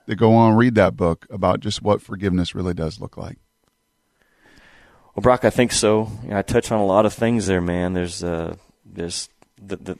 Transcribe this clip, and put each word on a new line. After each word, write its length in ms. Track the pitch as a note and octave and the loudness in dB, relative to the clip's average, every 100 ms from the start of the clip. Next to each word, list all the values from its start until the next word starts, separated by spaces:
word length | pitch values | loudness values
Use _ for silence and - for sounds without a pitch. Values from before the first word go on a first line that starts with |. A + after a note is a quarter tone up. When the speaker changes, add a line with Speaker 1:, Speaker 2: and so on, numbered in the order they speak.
| - | -8
Speaker 1:
that 100 | G#2+ | 0
go 180 | A2+ | 4
on 180 | A2+ A2+ | 6 6
and 60 | A2 | 6
read 180 | B2 G#2+ | 4 4
that 200 | F#2 - | 2 2
book 300 | F2 E2 - | -2 -2 -8
about 300 | G2+ F#2 - | -4 0 0
just 220 | G#2 - | -4 -6
what 200 | G#2+ G2+ | -2 -2
forgiveness 540 | - G2+ G2 F2+ F2 - | -4 -6 -2 0 -2 -4
really 180 | F#2 | -6
does 260 | E2+ D#2+ - | -4 -6 -8
look 180 | - - | -14 -14
like. 200 | - - _ _ _ _ _ _ _ _ _ _ _ _ _ _ _ _ _ - | -14 -16 _ _ _ _ _ _ _ _ _ _ _ _ _ _ _ _ _ -2
Speaker 2:
Well, 60 | |
Brock, 240 | A2 B2 A2+ | 2 4 2
I 40 | |
think 220 | - A#2+ | 2 0
so. 400 | - G#2+ G#2+ A2 G#2+ | 2 2 2 0 -8
You 60 | A#2 | -6
know, 60 | G2+ | -6
I 40 | |
touch 300 | - A#2+ - | -2 -2 0
on 80 | A2 | 0
a 60 | G2 | 2
lot 200 | F#2+ G#2+ | 4 2
of 80 | |
things 340 | - A2+ A#2 F#2+ | 0 0 0 0
there, 140 | F#2 | 0
man. 320 | F2 F2 F2+ | 0 -2 -2
There's, 300 | F2+ F2 F2+ | -2 -4 -6
uh, 340 | F2 E2 E2 E2+ _ _ _ | -6 -6 -6 -10 _ _ _
there's 440 | F#2 E2+ - - _ _ _ G2+ | -12 -10 -10 -12 _ _ _ -14
the, 120 | F#2+ | -12
the, 220 | F#2 | -12